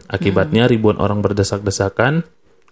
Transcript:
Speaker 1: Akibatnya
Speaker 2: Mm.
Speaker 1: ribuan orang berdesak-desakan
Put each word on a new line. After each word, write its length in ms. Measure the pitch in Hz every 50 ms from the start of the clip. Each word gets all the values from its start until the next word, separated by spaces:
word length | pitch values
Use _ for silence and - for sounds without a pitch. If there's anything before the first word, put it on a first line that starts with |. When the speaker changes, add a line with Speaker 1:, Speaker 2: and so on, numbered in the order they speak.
| -
Speaker 1:
Akibatnya 580 | - - 92 90 98 92 98 92 76 82 110 120
Speaker 2:
Mm. 60 | 127
Speaker 1:
ribuan 260 | 123 110 110 107 -
orang 220 | - 90 104 104 104
berdesak-desakan 1040 | 101 98 101 104 98 - 107 101 101 104 - - 98 98 - - 117 135 156 170 - - _ _ _ _ _ _ _ _